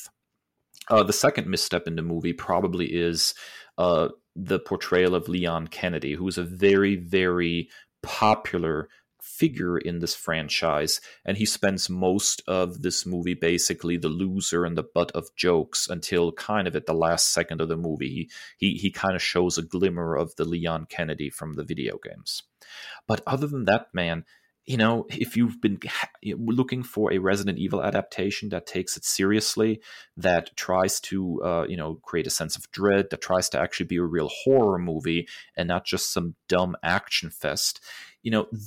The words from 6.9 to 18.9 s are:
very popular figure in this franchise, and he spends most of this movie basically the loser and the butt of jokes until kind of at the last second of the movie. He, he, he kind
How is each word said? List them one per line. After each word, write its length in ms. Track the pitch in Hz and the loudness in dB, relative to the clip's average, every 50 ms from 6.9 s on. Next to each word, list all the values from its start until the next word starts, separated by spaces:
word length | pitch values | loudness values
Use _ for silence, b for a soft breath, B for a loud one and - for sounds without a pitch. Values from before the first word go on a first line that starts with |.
| 101 | 4
very 760 | 90 87 85 92 95 92 90 87 87 87 85 85 85 82 B B B B B B _ | 2 -2 2 2 4 4 4 4 2 2 2 0 0 -2 B B B B B B _
popular 880 | - - - - 113 107 107 - - - - 87 85 80 80 76 76 b b b b b _ _ | -12 -8 -2 4 6 6 6 4 2 -4 -2 0 0 0 0 -2 -4 b b b b b _ _
figure 560 | - - - - - 160 127 - 92 87 87 82 | -20 -12 -4 0 0 2 2 0 -2 0 0 0
in 220 | - 85 87 85 | -2 -2 -4 -4
this 160 | 85 82 - | -4 -4 -4
franchise, 840 | - - - 82 80 78 71 - - - 82 76 73 76 80 - - B B B B B | -6 -4 -4 -2 -2 -2 -2 -2 0 2 2 2 2 0 0 -2 -4 B B B B B
and 100 | - 98 | -4 -2
he 100 | 101 110 | 0 0
spends 440 | 104 - - - 98 95 90 - - | -2 0 2 2 2 2 2 -2 -2
most 520 | 92 90 92 92 92 101 - - - - - - | -2 0 2 4 4 4 2 0 -2 -2 -2 -2
of 340 | 92 92 92 90 90 82 | 0 2 2 0 -2 -4
this 240 | 71 92 85 - - | -4 -2 -2 -2 -4
movie 280 | 90 90 87 87 90 87 | -2 -4 -2 -2 -2 -2
basically 640 | - - 85 87 82 - - 87 - - 85 87 85 | 0 2 2 2 2 2 0 -2 -2 -2 -2 -2 0
the 100 | 82 80 | 0 -2
loser 560 | 78 85 95 95 92 98 92 - - 87 87 | -2 0 -2 -2 -2 -2 -2 0 0 0 0
and 140 | 85 85 82 | 0 0 -4
the 60 | 76 - - | -4 -2 0
butt 160 | 82 87 - | 0 0 0
of 160 | - 85 80 - _ | -2 -8 -8 -8 _
jokes 540 | - - 90 87 82 78 - - - - - | -2 2 4 4 4 2 0 -2 -4 -4 -4
until 420 | 90 85 80 - - 87 85 82 | -4 -6 -4 -2 2 2 2 2
kind 340 | - - - - 107 107 95 | 0 -4 -6 -2 -2 -2 -2
of 120 | 90 78 78 | 0 -2 -4
at 80 | - | -2
the 80 | - 82 | 0 0
last 400 | 82 82 82 85 80 - - - | 2 4 2 4 2 2 2 2
second 260 | 87 85 - 82 80 | 0 -2 -2 -2 -4
of 80 | 82 80 | -2 -2
the 80 | 82 | -2
movie. 340 | 82 85 82 78 71 71 65 | -2 -2 -4 -4 -4 -6 -6
He, 200 | 67 71 80 B B B B B B B | -6 -6 -8 B B B B B B B
he, 200 | 92 101 - 87 | -2 -2 0 0
he 120 | 95 | -2
kind 260 | 95 | -4